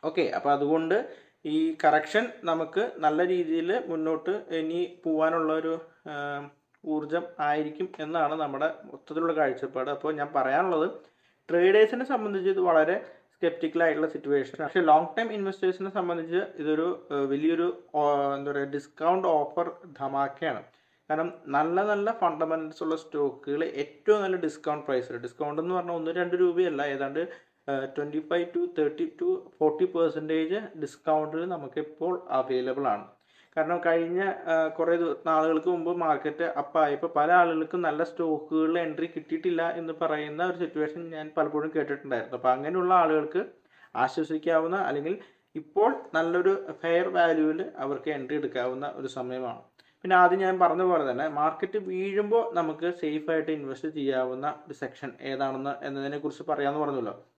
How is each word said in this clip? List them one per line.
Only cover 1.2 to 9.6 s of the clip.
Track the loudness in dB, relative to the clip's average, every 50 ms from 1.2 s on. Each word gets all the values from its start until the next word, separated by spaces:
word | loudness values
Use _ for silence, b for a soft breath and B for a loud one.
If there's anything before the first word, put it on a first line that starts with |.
| B B B B _
ഈ | -2 0 0 0 0 -2 2 4
correction | 4 4 4 2 2 0 0 0 0 -8 -8 -2
നമുക്ക് | -2 0 0 -2 -2 -2 -2 -2 -2 -4 0
നല്ല | 0 2 2 2 2
രീതിയിൽ | 2 2 0 0 0 0 -2 0 0 0 -2 -2
മുന്നോട്ട് | -4 -4 -2 0 0 -2 -2 -2 -2 -4 -4 -4 -6
ഇനി | -6 -4 -4 -2 -2 -2 -4 -4 -6 -8 -2
പോവാനുള്ള | -2 2 2 2 2 2 2 0 0 0
ഒരു, | 0 0 -2 -4 -4 -8 b b b b -12
ആ, | -10 -8 -8 -6 -6 -8 -10 -12 -18 _ _ _ _ _ -6
ഊർജം | -4 -4 -4 -4 -2 -4 -4 -4 -6 -6 -2
ആയിരിക്കും | 0 0 0 0 -2 -4 -4 -6 -6 -8 -6 -10
എന്നാണ് | -8 -4 0 0 0 0 0
നമ്മുടെ | -2 -4 -4 -2 -2 -2 -2 -2 -4 -14
മൊത്തത്തിലുള്ള | -18 -18 -18 _ -6 -4 -2 0 0 2
കാഴ്ചപ്പാട്. | 2 2 2 2 -2